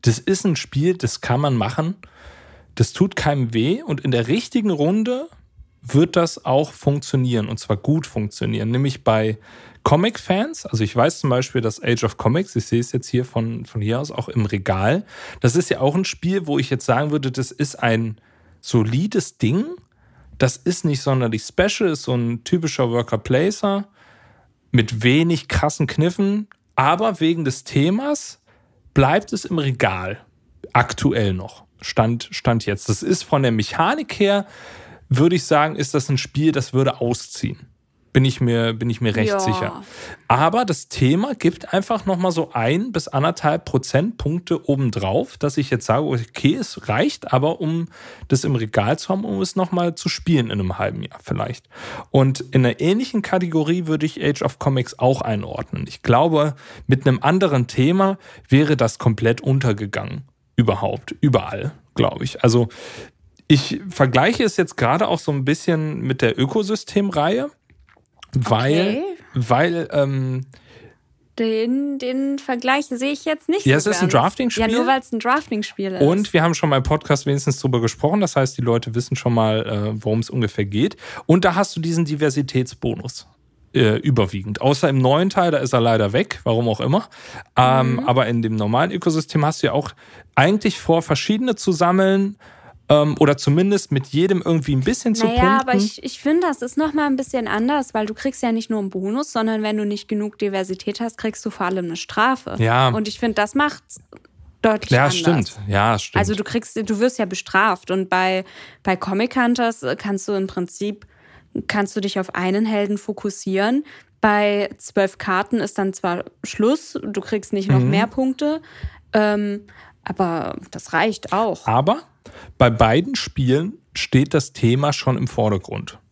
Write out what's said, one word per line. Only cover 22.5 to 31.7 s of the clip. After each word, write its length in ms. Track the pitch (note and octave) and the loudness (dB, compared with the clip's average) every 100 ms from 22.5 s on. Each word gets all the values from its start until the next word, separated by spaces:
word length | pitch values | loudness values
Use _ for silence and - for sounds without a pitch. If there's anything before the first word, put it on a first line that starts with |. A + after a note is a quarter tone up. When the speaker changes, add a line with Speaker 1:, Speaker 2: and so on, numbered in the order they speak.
| F3+ E3 - B2 | -2 -2 -2 0
Speaker 1:
Worker-Placer 960 | A#2+ A#2 A2 - C3 E3+ G#3 G3+ G3 G3+ _ _ _ _ _ _ _ _ | 0 -2 -6 0 0 0 -2 -2 -2 -6 _ _ _ _ _ _ _ _
mit 320 | A#2+ A2+ A2+ | 0 0 0
wenig 440 | A#2 C#3 E3 E3+ - | 2 4 2 0 -2
krassen 400 | - D3+ - C#3+ | 0 0 0 -4
Kniffen. 600 | - D#3+ F3+ G3 G#3 G#3+ _ _ - | 0 0 0 -2 -2 -6 _ _ 0
Aber 440 | C3+ F3 A3+ F#3+ | 2 2 0 0
wegen 240 | D#3+ E3+ D3 | 0 0 -2
des 180 | B2+ | -4
Themas 800 | - - D3 G3+ C#4 D4 - - _ _ _ _ _ | -4 0 2 0 -2 -4 -6 -16 _ _ _ _ _
bleibt 380 | - C3+ F3 G#3 | 2 4 4 0
es 140 | G3+ - | -8 -4
im 120 | E3+ | -2
Regal. 640 | C#3 B2+ A#2 F#2 F#2 - - _ _ _ - | -2 0 0 0 -6 -10 -14 _ _ _ -2
Aktuell 600 | - A#2 - C#3+ B2 G#2 | 0 0 0 0 2 0
noch. 300 | F#2 F#2+ - _ | -2 -6 -16 _